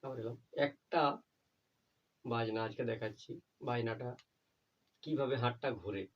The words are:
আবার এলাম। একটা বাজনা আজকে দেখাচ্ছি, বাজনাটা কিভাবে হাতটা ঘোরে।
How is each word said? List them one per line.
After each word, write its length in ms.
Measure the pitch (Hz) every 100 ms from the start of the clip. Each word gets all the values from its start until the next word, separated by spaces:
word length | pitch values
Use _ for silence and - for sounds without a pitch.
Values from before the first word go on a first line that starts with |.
| 135
আবার 120 | 127
এলাম। 140 | 113 117 _ - 143
একটা 360 | - _ - 143 - _ _ _ _ _ _ _ _ _ _ 123
বাজনা 260 | 117 113 110 113
আজকে 160 | 110 120
দেখাচ্ছি, 400 | 110 110 - - - _ _ 123
বাজনাটা 420 | 120 113 113 123 123 - _ _ _ _ _ _ _
কিভাবে 320 | - 156 135 131
হাতটা 260 | 120 117 139 110
ঘোরে। 220 | 95 98 95